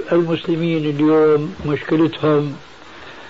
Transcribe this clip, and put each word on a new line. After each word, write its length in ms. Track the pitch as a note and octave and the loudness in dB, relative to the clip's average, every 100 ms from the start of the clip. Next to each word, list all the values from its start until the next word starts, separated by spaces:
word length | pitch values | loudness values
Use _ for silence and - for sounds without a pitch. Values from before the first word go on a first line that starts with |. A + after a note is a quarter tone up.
| - | 2
المسلمين 760 | F3 E3 D#3+ - E3 E3+ E3 D3+ | 0 0 -2 -2 -2 -2 -2 -2
اليوم 680 | C#3+ D3+ D#3 D#3 D3+ D#3 F#3+ D3 | 0 2 4 4 4 0 -6 -4
مشكلتهم 920 | C#3+ - D#3+ D#3+ - D3+ D3+ D3 C3+ - - - - - - - | -4 -2 0 0 0 0 2 0 -8 -16 -20 -20 -20 -20 -20 -20